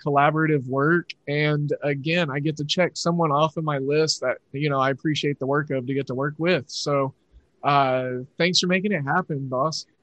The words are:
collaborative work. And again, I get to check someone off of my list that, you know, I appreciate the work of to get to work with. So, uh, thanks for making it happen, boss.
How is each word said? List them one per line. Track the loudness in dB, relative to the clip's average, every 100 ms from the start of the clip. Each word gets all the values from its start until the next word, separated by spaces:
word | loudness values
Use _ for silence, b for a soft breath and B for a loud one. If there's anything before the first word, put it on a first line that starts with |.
collaborative | 0 4 4 4 2 0 0
work. | 0 2 2 0 -10 -6
And | 0 0 0 -2 -2
again, | -2 -4 -2 0 0
I | -2
get | -4 -4
to |
check | -4 0 0
someone | 0 -2 2 2
off | 2 2 0
of | -4
my | -2
list | 0 2 0 0
that, | -4 -4 _
you | -4 -2
know, | 2
I | 0
appreciate | 0 -2 0 -2 -2
the | 0
work | 0 0
of | -4 -2
to |
get | -4 -4
to | -4
work | -4 -2
with. | 0 0 -2
So, | -8 -2 0 -2 -6 _ -20 _ _
uh, | 2 4 4 2 -2 -6 -8 -2
thanks | 2 2
for | 2
making | 0 0
it | -2
happen, | 0 0 0 -4 -4
boss. | -2 -2 -4 -12 _